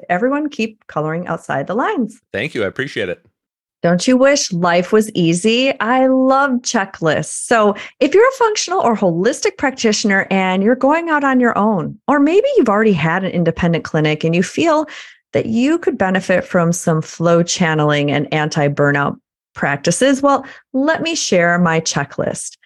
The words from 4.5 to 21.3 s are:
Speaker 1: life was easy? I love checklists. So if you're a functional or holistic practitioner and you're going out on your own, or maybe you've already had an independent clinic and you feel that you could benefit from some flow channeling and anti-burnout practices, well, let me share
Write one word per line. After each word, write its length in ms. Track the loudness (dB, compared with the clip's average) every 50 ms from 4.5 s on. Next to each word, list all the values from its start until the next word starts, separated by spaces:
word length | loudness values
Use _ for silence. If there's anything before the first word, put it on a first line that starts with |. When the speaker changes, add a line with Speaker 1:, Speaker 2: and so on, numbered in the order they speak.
| -4
Speaker 1:
life 380 | -2 0 2 2 2 2 2
was 180 | 2 2 2 2 0
easy? 640 | 0 2 2 2 2 0 0 2 2 0 0 -2 -2
I 260 | -2 0 2 2 2
love 460 | 2 2 2 2 4 4 2 2 2 0 -2
checklists. 680 | -4 -2 -2 -2 -2 -4 -6 -4 0 0 0 0 -2 -6
So 440 | -8 -8 -4 0 2 2 2 2 0 -2 -8 -10 -4 -2
if 140 | 0 2 4
you're 140 | 4 4
a 60 | 4 4
functional 460 | 2 0 0 0 -2 -4 -4 -2 0
or 160 | 0 0 0
holistic 640 | 2 0 0 0 0 0 -2 -2 -2 -2 -4 -2
practitioner 680 | -2 -4 -4 -2 0 0 0 0 0 0 0 0 0 0 0
and 320 | 0 0 0 0 0 0
you're 140 | 2 0 0
going 340 | 2 2 0 0 0 0 -2
out 140 | -2 0 0
on 160 | 2 2 2
your 180 | 2 2 0
own, 420 | 0 0 0 0 0 -2 -6 -8 -8 _
or 120 | 0 2 2
maybe 260 | 2 4 4 2 2 2 2
you've 120 | 2 2 4
already 240 | 4 4 4 2 2
had 300 | 2 0 0 0 -2 -2
an 80 | -2
independent 520 | -2 -2 0 -2 -2 0 0 0 0 -2 -2
clinic 400 | -2 -2 0 0 0 0 0 -2
and 120 | 0 0
you 80 | 0 -2
feel 420 | -2 -2 -2 0 2 2 0 -2 -4 -10 -18 -20 -20 -20 _ _ _ -4
that 140 | -4 -2
you 320 | -2 -2 0 0 0 0 0
could 180 | -2 -2 -2
benefit 460 | 0 0 0 0 -2 0 0 0 -2 0
from 280 | 0 0 0 2 0
some 300 | 0 -2 -2 -2 -2 -2
flow 400 | -2 -6 -6 -2 0 2 4 2
channeling 720 | 2 0 0 -2 0 0 2 2 2 2 2 0 0 0
and 200 | 0 -2 -2 -2
anti-burnout 840 | -2 -2 -2 -2 -2 0 0 0 0 2 2 2 2 0 -2 -4 -6 -8 _ _ _ _ _ _ -10
practices, 680 | -4 -4 -2 -2 -2 -2 -2 0 2 2 2 2 2
well, 240 | 2 2 0 0 -2 -8 -20 -20 _ _ -4
let 280 | -2 0 0 -2 -2
me 140 | -2 -4 -4
share 420 | -4 -2 0